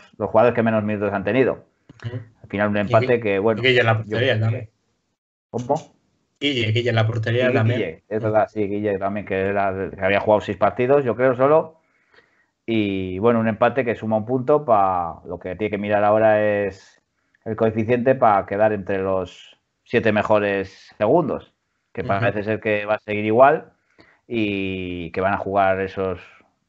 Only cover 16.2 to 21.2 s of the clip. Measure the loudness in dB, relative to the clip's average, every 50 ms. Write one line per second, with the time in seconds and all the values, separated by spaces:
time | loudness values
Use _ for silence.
16.2 | 4 4 4 4 2 2 2 0 0 -2 -4 -8 -16 _ _ _ _ _ _ _
17.2 | _ _ _ _ -12 -8 -4 0 0 0 0 0 0 0 0 2 2 2 2 4
18.2 | 4 4 4 2 0 -2 0 0 2 2 0 -2 -4 -4 -4 -4 -2 -2 -2 -2
19.2 | -4 -6 -10 -18 -20 -20 _ _ _ _ _ _ _ -2 -2 0 2 2 2 2
20.2 | 2 2 2 2 2 0 -2 -2 -4 -6 -12 -20 -20 -20 -6 -2 0 2 2 2